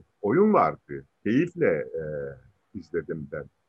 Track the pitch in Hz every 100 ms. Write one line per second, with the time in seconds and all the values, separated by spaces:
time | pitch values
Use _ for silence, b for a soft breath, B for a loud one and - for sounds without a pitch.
0 | - _ 104 143 214 185 85 73 - 69
1 | 69 _ 104 123 175 175 123 78 - 82
2 | 78 76 69 67 - _ _ 98 82 85
3 | 78 80 71 80 69 _